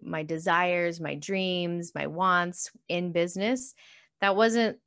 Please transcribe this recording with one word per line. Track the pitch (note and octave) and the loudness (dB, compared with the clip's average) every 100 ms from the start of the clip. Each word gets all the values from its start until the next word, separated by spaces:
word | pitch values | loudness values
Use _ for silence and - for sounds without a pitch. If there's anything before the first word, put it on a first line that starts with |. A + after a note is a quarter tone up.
my | - D#3+ | -8 -6
desires, | D#3 E3 F3 E3+ F3+ F3 E3+ E3+ | -4 -4 2 2 4 2 0 -2
my | D3+ | -6
dreams, | C#3+ E3+ F#3+ F#3 F3+ F3 F3 E3+ | -6 -4 -2 -2 -2 -2 -4 -6
my | D3 C#3+ | -6 -6
wants | D#3+ F#3 F3 F3 - - _ - | 0 2 4 2 -6 -12 _ -6
in | F3 F3 | -4 0
business. | E3+ F3 F#3 G#3+ B3+ - - - - _ - | 0 0 0 -2 -2 -6 -18 -20 -20 _ -2
That | G3 | 2
wasn't, | G3 A3+ A#3 A3 - | 4 4 4 2 -2